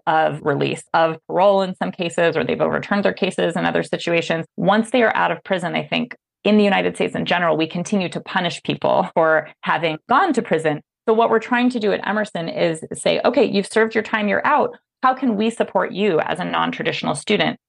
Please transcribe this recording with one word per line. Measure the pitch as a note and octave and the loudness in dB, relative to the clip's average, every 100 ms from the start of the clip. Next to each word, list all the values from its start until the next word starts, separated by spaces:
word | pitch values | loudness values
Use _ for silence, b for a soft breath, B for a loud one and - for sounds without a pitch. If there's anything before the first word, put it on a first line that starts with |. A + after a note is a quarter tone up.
| - | 0
of | D#3+ D#3 D3 | 2 0 -2
release, | D3+ C#3 C#3 - - | -2 -2 -2 -4 -2
of | E3+ E3 D#3+ - | 0 0 -2 -4
parole | E3 G3+ G3 | 2 4 4
in | F#3 F3+ | 0 -4
some | F#3 | -6
cases, | - E3+ E3+ E3+ D#3+ | -6 -4 0 2 2
or | |
they've | D#3+ D#3 | 0 0
overturned | D#3 D3+ - G3+ | 0 -2 -2 0
their | G3 | 0
cases | F#3+ F#3 - F3+ F3 | 0 -2 0 -2 0
in | E3+ | 0
other | E3+ | 0
situations. | E3 E3+ - E3+ D#3+ E3 E3 - | -2 -4 0 0 0 -4 -4 -2
Once | E3+ G#3+ A3+ | 2 2 2
they | B3+ | 2
are | A3 - | 2 2
out | F3 | 0
of | E3 | -2
prison, | - F#3 E3+ D#3 | -4 -4 -2 -6
I | D3 | -4
think | E3 - - _ _ | -4 -4 -10 _ _
in | G3+ G#3+ | 2 4
the | |
United | G3+ F#3 F3+ - | 4 2 0 -2
States | F3+ - | -4 -2
in | D#3+ | -2
general, | F3 E3+ D#3 | 0 2 0
we | D#3+ | -2
continue | F3 F3 G3+ F3 | -4 -4 -2 -2
to | E3 | -8
punish | - F#3+ F3 D#3 | -6 -4 -4 -6
people | - D3 C#3 - F3+ F3+ | -6 -2 0 2 0 2
for | D#3+ D#3 D3+ - | 2 2 0 -8
having | F#3 D3+ E3 D#3 - | -2 0 0 -4 0
gone | C4 F#4 | 2 2
to | A#3+ | 0
prison. | - D#3+ D#3 D3+ - _ - | 0 0 0 -4 -8 _ 0
So | A3 | 2
what | A3+ | 4
we're | A3 | 2
trying | - A#3+ B3 | 0 0 2
to | B3 | 0
do | G#3 | -2
at | F3+ - | -2 -2
Emerson | G#3+ G#3 F3 E3 | -4 -4 -6 -6
is | - E3+ D#3+ - | -2 -2 -2 -8
say, | D#3 F3+ E3 - | -4 0 2 2
Okay, | C4 G#3+ | 4 2
you've | G3 F#3+ | 2 0
served | A3 A3 A3 | 2 2 0
your | |
time, | G#3+ A3 G#3 | -2 -2 0
you're | G3 - | 0 2
out, | D4 - - _ _ | 2 0 -4 _ _
how | C4 | 0
can | C4 C4 G3+ | 2 0 0
we | A3+ | 0
support | A3+ G3 F#3+ E3 | 0 -2 0 -2
you | E3 G#3 D3+ | 0 0 2
as | - D#3+ | 0 -4
a | F3 | -4
non-traditional | E3 E3 - D#3+ D#3 D#3+ D3+ | -2 -2 -2 -4 -4 -4 -4
student? | - G3+ D3+ - | 0 0 0 -4